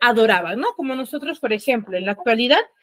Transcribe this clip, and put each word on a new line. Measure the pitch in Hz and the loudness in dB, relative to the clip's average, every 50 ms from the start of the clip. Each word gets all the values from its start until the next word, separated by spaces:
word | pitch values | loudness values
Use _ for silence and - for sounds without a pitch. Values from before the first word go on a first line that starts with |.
adoraban, | 240 240 233 220 226 220 202 180 175 165 185 233 | 2 2 4 4 4 4 4 2 0 -2 -4 -2
¿no? | 311 466 453 | -2 -4 -4
Como | - 294 262 262 | -4 -6 -6 -4
nosotros, | 262 269 - - 294 285 294 330 - | -6 -8 -8 -8 -10 -8 -8 -10 -6
por | - 233 220 | -4 -4 -4
ejemplo, | 208 - - 254 233 208 202 190 180 | -4 0 0 -2 -2 -2 -4 -6 -6
en | 185 | -4
la | 196 | -4
actualidad, | 208 202 - 247 226 226 240 247 285 370 453 - _ _ | -6 -2 0 0 2 2 4 4 4 4 2 -2 _ _